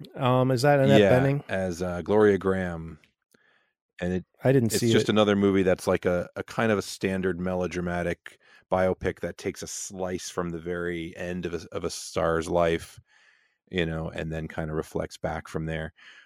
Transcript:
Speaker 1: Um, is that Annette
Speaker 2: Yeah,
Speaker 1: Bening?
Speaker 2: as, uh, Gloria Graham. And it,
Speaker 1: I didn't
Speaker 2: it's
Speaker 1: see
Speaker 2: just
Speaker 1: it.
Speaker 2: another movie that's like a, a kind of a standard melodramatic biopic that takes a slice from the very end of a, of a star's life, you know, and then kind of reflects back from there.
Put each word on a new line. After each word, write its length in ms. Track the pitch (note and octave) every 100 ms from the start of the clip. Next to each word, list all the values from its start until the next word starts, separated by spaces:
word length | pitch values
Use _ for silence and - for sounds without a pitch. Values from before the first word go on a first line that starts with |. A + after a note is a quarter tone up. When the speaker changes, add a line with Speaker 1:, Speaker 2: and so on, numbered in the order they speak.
| D3
Speaker 1:
Um, 380 | - B2+ B2+ C3
is 100 | B2
that 160 | C#3+ C#3+
Annette 220 | C3+ C#3
Speaker 2:
Yeah, 180 | G2+ B2+
Speaker 1:
Bening? 240 | C3+ C#3+ -
Speaker 2:
as, 340 | F#2+ F#2 E2+
uh, 200 | F2+ F2
Gloria 360 | E2 G#2+ G#2 G2
Graham. 640 | F#2+ F#2+ F2+ E2 E2 D#2 _ _ _ _ _ _ _ _ _ -
And 120 | F2+
it, 120 | F#2 - _
Speaker 1:
I 80 | B2+
didn't 200 | C3+ A#2
Speaker 2:
it's 80 | G#2
Speaker 1:
see 120 | A#2
Speaker 2:
just 160 | A2+ G#3+
Speaker 1:
it. 40 |
Speaker 2:
another 220 | G#2+ G#2
movie 300 | G2+ G2+ G2
that's 240 | F#2 F2+ -
like 160 | F#2 F#2
a, 220 | F2 - G2
a 80 |
kind 260 | - - A2+
of 80 | G2+
a 40 |
standard 580 | - - F#2+ F#2+ F#2+ E2+
melodramatic 1000 | F#2 F2+ F2+ F2 F2 F2 E2+ - - - _ - _
biopic 500 | F#2 F#2 F2+ F#2 -
that 180 | F2 -
takes 240 | G2 -
a 40 | -
slice 640 | - - G2 F#2 F#2 -
from 200 | - F2
the 80 | E2
very 560 | E2 F2 F2 E2+ E2 -
end 300 | F2+ F2+ E2+
of 80 |
a, 120 | E2+ -
of 100 | -
a 80 | E2+
star's 580 | - - F2 E2+ E2 E2
life, 520 | F2 E2+ E2 - - _ _ _ _ _ _ _
you 140 | F#2 E2
know, 220 | D#2+ D#2+
and 220 | - D#2+
then 140 | D#2+ D#2
kind 240 | - D#2+
of 60 | D#2
reflects 400 | - - D#2+ -
back 320 | E2 D#2+ -
from 180 | E2+ D#2+
there. 260 | D#2+ D#2 - - -